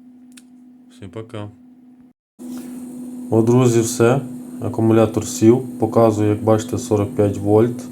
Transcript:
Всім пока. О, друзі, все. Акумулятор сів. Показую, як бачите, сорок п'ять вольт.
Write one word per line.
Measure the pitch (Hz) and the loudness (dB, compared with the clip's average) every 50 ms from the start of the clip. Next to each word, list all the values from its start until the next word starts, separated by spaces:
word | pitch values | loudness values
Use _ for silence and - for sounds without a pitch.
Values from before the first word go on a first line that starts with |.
| - - - - - - - - - _ _ - - - - _ _ _ | -20 -20 -20 -20 -20 -20 -20 -20 -20 _ _ -20 -20 -20 -20 _ _ _
Всім | _ - 98 95 | _ -20 -18 -16
пока. | - 110 113 113 - 104 104 104 - - - - - _ _ - - _ - _ _ _ _ _ _ - - - - - - - - - - - - - - - - - - - | -14 -14 -14 -12 -12 -14 -14 -14 -16 -20 -20 -20 -20 _ _ -20 -20 _ -20 _ _ _ _ _ _ -20 -16 -14 -14 -14 -14 -14 -16 -16 -16 -16 -16 -16 -16 -14 -14 -14 -6 0
О, | 110 113 | 2 2
друзі, | 110 117 120 127 127 120 113 117 | 4 4 4 4 4 4 2 2
все. | 110 113 - - 117 117 131 143 - - - - - - - - | 0 0 0 2 2 4 2 2 -2 -8 -12 -14 -16 -16 -12 -10
Акумулятор | - 104 - - 110 110 110 113 110 110 - - 113 | -8 -8 -4 0 2 4 4 4 4 2 0 -2 -6
сів. | - - - 113 110 123 135 - - - - | -6 -2 2 4 4 4 4 2 -6 -6 -4
Показую, | 113 110 - 117 113 113 104 104 104 107 | -4 0 2 4 4 4 4 2 0 0
як | 104 104 - | 0 0 2
бачите, | 110 110 107 - - 107 | 2 2 2 0 -4 -6
сорок | 95 - - 107 104 101 - - | -6 -4 -2 0 0 0 -2 0
п'ять | - 104 101 98 | 0 0 0 0
вольт. | 98 98 101 107 107 120 123 123 - - - | -2 0 2 4 4 4 2 0 -6 -12 -14